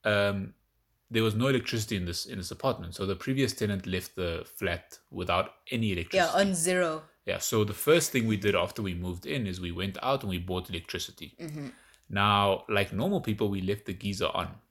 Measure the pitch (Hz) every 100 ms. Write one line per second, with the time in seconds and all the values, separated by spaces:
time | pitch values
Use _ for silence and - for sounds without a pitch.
0 | 110 104 101 98 98 - _ _ _ _
1 | _ 113 113 107 127 127 117 117 104 101
2 | 87 85 - - 87 - 131 - 85 -
3 | 98 92 - 131 120 - 104 98 92 92
4 | - - 87 82 - - 95 82 - -
5 | _ - 90 87 - - - 120 110 87
6 | 82 185 170 175 202 180 165 180 170 156
7 | - _ - 92 - 113 101 101 - 165
8 | 156 131 113 107 104 95 92 - 98 87
9 | 90 90 - 143 104 92 87 87 98 95
10 | 127 135 104 90 90 90 87 85 - 87
11 | - - 73 - 165 151 143 - - _
12 | _ 101 101 101 101 95 - 101 98 95
13 | 160 190 127 104 107 98 92 101 - 98
14 | 101 95 90 - 87 101 _